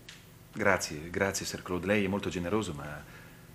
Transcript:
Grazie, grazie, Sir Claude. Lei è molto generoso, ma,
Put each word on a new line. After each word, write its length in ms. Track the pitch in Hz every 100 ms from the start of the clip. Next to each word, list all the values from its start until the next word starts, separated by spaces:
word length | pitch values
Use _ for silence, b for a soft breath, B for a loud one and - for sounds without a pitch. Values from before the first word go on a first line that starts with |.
| - - - - -
Grazie, 580 | - 101 90 - 76 82
grazie, 340 | 90 98 95 87
Sir 160 | 95
Claude. 240 | - 90 90
Lei 180 | 104
è 40 | 95
molto 220 | 98 92
generoso, 440 | 90 87 107 98
ma, 300 | 73 73 73 - B B B B